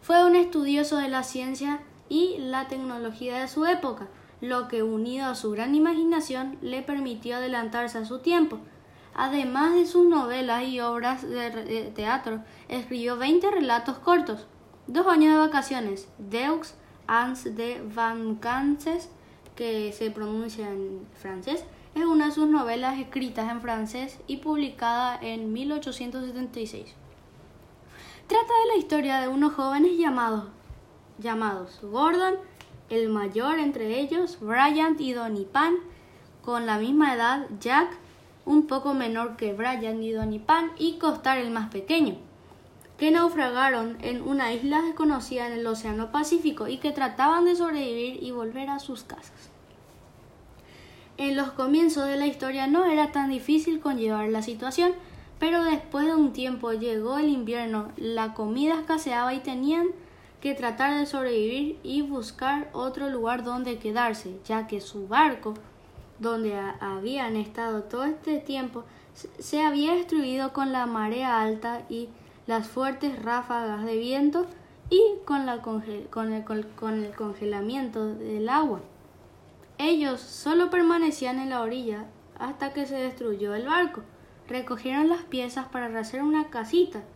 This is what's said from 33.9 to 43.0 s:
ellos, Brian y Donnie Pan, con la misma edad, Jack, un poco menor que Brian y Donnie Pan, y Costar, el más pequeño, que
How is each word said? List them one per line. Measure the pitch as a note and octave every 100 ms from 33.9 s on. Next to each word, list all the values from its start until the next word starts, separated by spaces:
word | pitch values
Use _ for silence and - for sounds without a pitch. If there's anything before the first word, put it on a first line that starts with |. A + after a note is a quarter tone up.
| A#3+
ellos, | C#4+ E4 F4 -
Brian | G#3+ A#3 C#4+ D4+ D#4+ D#4
y | C4+
Donnie | A#3+ A3+ G#3 G3
Pan, | C4+ D#4+ F4 - - - - - -
con | - A#3+ A#3
la | G#3+
misma | A3+ D4 D4
edad, | A#3+ A#3 C#4 C#4 G3+
Jack, | A#3 C#4 F4 - - - - -
un | - D4+ D4+
poco | C4 C#4
menor | C4+ A#3 A3+ A#3 A3+
que | G#3+
Brian | G3+ A#3+ B3 A3 A3
y | A3
Donnie | A3 A3 G#3+
Pan, | - D#4+ E4 -
y | D#4+ E4
Costar, | D#4+ D4+ C4 C4
el | A#3+
más | A3+ G#3+
pequeño, | G3 F#3+ E4 C#4 F3+ - - - - - - -
que | -